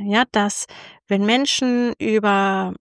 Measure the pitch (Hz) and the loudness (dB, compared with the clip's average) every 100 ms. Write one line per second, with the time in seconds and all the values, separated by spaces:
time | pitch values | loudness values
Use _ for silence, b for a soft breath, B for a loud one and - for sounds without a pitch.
0 | 202 214 254 220 202 - - B B B | 0 0 2 0 -2 -4 -10 B B B
1 | - 196 208 247 285 - 254 240 240 - | -2 0 2 2 2 0 0 0 0 -2
2 | 226 214 208 196 196 190 185 - | 0 0 2 2 2 0 -4 -6